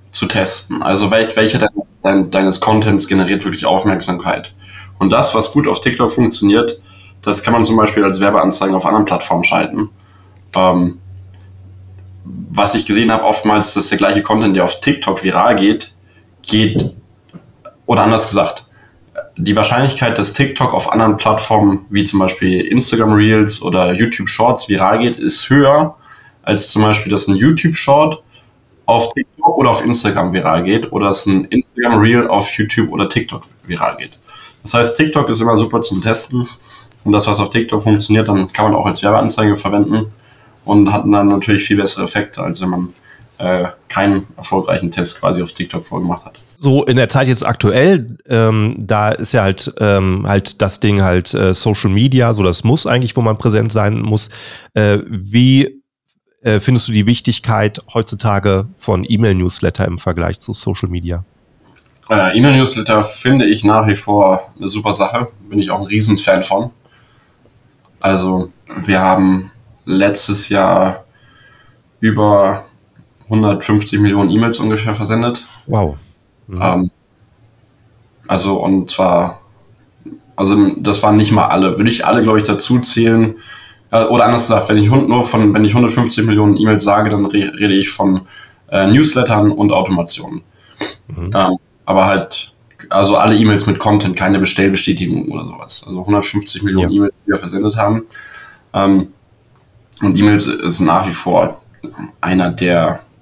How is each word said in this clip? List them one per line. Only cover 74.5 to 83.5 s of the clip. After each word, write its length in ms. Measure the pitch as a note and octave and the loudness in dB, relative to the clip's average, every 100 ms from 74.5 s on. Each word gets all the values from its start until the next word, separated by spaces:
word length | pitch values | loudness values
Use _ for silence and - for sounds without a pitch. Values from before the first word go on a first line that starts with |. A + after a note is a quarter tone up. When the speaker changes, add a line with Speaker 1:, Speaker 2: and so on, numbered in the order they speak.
| A#2 | 0
Speaker 1:
ungefähr 340 | A2 G#2+ A2 | -2 -2 -4
versendet. 540 | G2+ G#2 A2+ A#2+ A#2+ - - - | -4 -2 -2 -2 -6 -14 -20 -4
Speaker 2:
Wow. 300 | A2 E2 C#2+ - _ _ _ - | -2 -2 -6 -18 _ _ _ -14
Mhm. 140 | F#2 | -4
Speaker 1:
Ähm, 300 | F2+ - F#2 - _ _ _ _ _ _ _ _ _ _ _ _ - | -2 0 -4 -8 _ _ _ _ _ _ _ _ _ _ _ _ -6
also 340 | F#2 G2 G2 | -4 -2 -2
und 280 | F#2 F#2+ F2+ | 0 0 -2
zwar, 500 | - F#2 F2 F2+ - _ _ _ _ _ _ - - _ - | -2 2 2 -2 -8 _ _ _ _ _ _ -20 -20 _ -4
also 380 | G2 G#2 G2 - | 2 4 2 0
das 260 | G#2 G2+ | -2 0
waren 140 | G#2+ G#2 | 2 4
nicht 160 | G#2+ | 4
mal 140 | G#2+ - | 2 2
alle, 320 | F2+ F#2+ F#2+ | 2 0 2
würde 120 | A#2 | 0
ich 140 | - | 0
alle, 180 | - A#2 | 0 2
glaub 140 | G#2+ G#2+ | 2 2
ich, 80 | |
dazu 360 | G#2 G#2 - B2+ | 0 -2 0 0
zählen. 560 | B2 A#2 A2+ A2+ A2 - - | 0 2 2 4 2 -2 -18